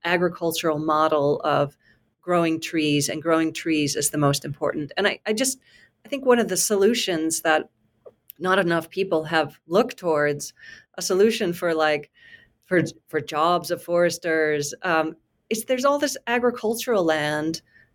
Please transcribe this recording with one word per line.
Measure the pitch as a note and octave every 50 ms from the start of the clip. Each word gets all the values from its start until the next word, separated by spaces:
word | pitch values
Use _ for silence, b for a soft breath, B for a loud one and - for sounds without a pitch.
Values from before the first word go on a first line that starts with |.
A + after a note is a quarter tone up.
| -
agricultural | E3+ F3+ F3 F3+ F3 F3 - F3 E3 D#3+ - - E3 D#3 D3
model | D#3 D#3+ D#3 D3+ D#3 D#3 D#3 D3+ C#3 C#3+ D3 - -
of | D#3 C#3+ C#3+ C#3+ C#3 - b b b b b b b _ _
growing | - F3 F3 E3+ E3+ E3 D#3+ D#3+
trees, | D#3+ - - E3 D3+ D3+ D3 D3 C#3+ -
and | - D#3 D3+
growing | E3 E3 D#3+ D#3+ D#3+ D#3+
trees | - - E3 D#3+ D3+ D3 C#3 -
is | - - -
the | - D3+
most | D3 C#3+ C#3+ - -
important. | C#3+ C#3+ - D#3+ - - D#3 D3 C3+ -
And | - -
I, | - - - -
I | G#3 A3
just, | A3 C4 C4 - - b b b b b b b _ _
I | -
think | C#4+ C4+ C#4
one | B3+ B3 A#3+
of | A3 F3
the | F#3
solutions | F3+ - - G#3+ G3 G3 A3 A#3+ A#3 - - F3+ D#3+ D#3 D#3+ D#3+ - -
that | E3 D#3 D#3 - - _ _ _ _ _ _ _ - _ _ _ _ - -
not | E3 F#3 F#3 F#3+
enough | F#3 E3+ E3+ E3 D#3+ -
people | - F#3 G3 F#3+ F3 D#3 D#3
have | D#3 E3+ D#3+ D3+ D3 - - _ D#3+
looked | E3 G3+ B3+ B3 -
towards, | - F3+ F3 D#3 D3 D3 D3 D3 D3 - - - B B B B B B B -
a | - F3
solution | - F#3+ F#3 G3+ A3+ A3 - A3 F3 F3
for, | F3 - F3 E3
like, | D#3 D#3 D#3 D3+ D3 D3 - B B B B B B B B B _ _
for, | - F#3 F3 D#3 - - - _
for | _ - D#3
jobs | C#3+ - D#3+ D3 D#3 E3+ F3 F3 E3+ -
of | F3 E3+
foresters, | - - F3 F3 F3 E3+ E3 - - E3+ D#3+ D#3+ D#3 D3+ D3+ D3 D3 D3 - - -
um, | F#3 E3 D#3+ D#3 D#3+ - _ _ _ _ _ _ -
is | A3+ A3 -
there's | - C4 B3+ B3+
all | C#4 C#4+ C#4+
this | D4 C#4 - - -
agricultural | - A#3 B3 A#3+ B3 A#3+ A#3+ - G#3+ A#3 A#3 - C4 A#3 G3+ F3
land | D#3+ D#3 D#3 D3 D3+ D3+ D3+ D3+ D#3+ D#3+ - _ b b b b b b